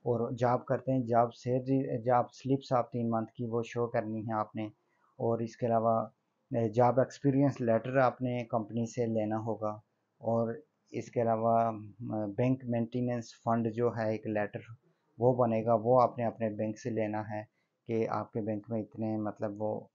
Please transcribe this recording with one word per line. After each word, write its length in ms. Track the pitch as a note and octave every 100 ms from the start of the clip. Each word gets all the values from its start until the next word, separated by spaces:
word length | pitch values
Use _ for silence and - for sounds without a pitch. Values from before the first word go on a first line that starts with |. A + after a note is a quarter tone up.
| -
और 280 | A#2+ A#2
जॉब 320 | A#2+ B2 B2 -
करते 240 | B2+ -
हैं, 140 | C3 A#2
जॉब 240 | A#2 A#2+
सैलरी, 680 | - B2 B2+ B2+ C3+ C3+ B2+
जॉब 300 | A2+ B2 A#2+
स्लिप्स 420 | - B2+ C3+ -
आप 120 | C3 A#2
तीन 240 | B2 A#2
मंथ 160 | A2+ A2 -
की 100 | A#2+
वो 160 | A#2
शो 240 | A2+ A#2+ A#2
करनी 360 | A#2 G#2+ A2
है 100 | G#2+
आपने। 380 | A2 G#2+ A#2 G#2+ - _ _ _ _
और 240 | A#2+ A2+
इसके 220 | A#2 - A#2+
अलावा, 480 | A2+ A2+ A2+ A2+ _ _ _ _ B2+
अ, 100 | A2+
जॉब 320 | G#2 B2 A#2+
एक्सपीरियंस 640 | B2+ - C#3+ C3+ C#3 B2
लेटर 380 | A#2+ A2+ B2 C3
आपने 440 | B2+ A#2+ B2+ B2
कंपनी 440 | A#2 A#2 G#2 - A2+
से 180 | - A#2
लेना 320 | A2+ G#2+ A2
होगा। 440 | A2+ G#2 G#2+ G#2+ _ _ _ _
और 420 | A2 A#2 A2+ A#2 - _ _
इसके 260 | A#2 A2+ -
अलावा, 480 | A#2 A2+ A2+ A#2 A#2
अ, 260 | G#2+ G#2 G2+ A#2+
बैंक 480 | A2 G#2+ G2+ B2+ C3 B2
मेंटेनेंस 680 | A#2 A#2 B2+ B2 A#2+ A2+ -
फंड 320 | - A#2 A2+
जो 200 | A2 A#2+
है 220 | A2+ A2
एक 140 | A2 A2+
लेटर 340 | G#2 G2+ A2+ G#2 A#2 _ _ _ -
वो 140 | A#2+
बनेगा, 420 | B2 A#2+ A2+ A2+ A2+
वो 240 | A2 B2+
आपने 260 | A#2+ - A2+
अपने 240 | G#2+ A2+
बैंक 280 | G#2 A2 G#2+
से 120 | B2
लेना 320 | A2 G#2+ G#2+
है 260 | G#2+ G#2+ G#2+ _ _ _ -
कि 180 | A2+ A2
आपके 360 | G#2+ G#2 A#2+
बैंक 240 | G#2+ G#2+ G#2+
में 100 | A#2
इतने 380 | G2 - A2 A2
मतलब 400 | G#2+ - A2 G2+
वो 340 | G#2+ A2 -